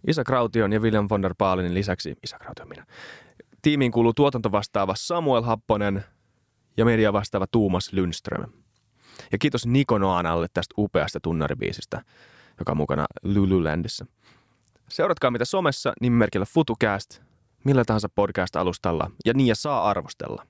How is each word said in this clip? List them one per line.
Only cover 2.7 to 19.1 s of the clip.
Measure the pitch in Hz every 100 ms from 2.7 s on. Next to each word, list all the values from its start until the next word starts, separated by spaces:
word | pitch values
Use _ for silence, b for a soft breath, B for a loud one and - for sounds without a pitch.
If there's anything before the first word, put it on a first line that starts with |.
| - - B B B B B - _
tiimiin | 156 147 127
kuuluu | 117 117
tuotantovastaava | 113 143 127 110 101 101 107 98 95
Samuel | - 170 156 123
Happonen | 117 113 - 107 104 98 - _ _ _ _ _ _ -
ja |
mediavastaava | 117 113 107 101 104 101 95
Tuumas | 117 101 90 -
Lundström. | 95 90 82 - - 110 _ _ _ _ _ B B B
Ja | 107
kiitos | 147 135 120
Niko | 127 139 110
Noanalle | 98 90 85 85 82
tästä | - 87 -
upeasta | 104 - 73 -
tunnaribiisistä, | 82 82 73 69 50 - - - - b b b b b
joka | -
on | 80
mukana | 73 71 73 -
Lululandissä. | 90 101 98 92 78 78 87 - - _ b b b b b _ _
Seuratkaa | - 165 165 131
mitä | 120
somessa | 120 190 170 135 135 -
nimimerkillä | 123 117 107 98 98
FutuCast, | - 151 113 110 98 - - _ _ _ _
millä | 135 135
tahansa | 117 107 104
podcast-alustalla. | - 101 95 87 78 90 87 90 82 -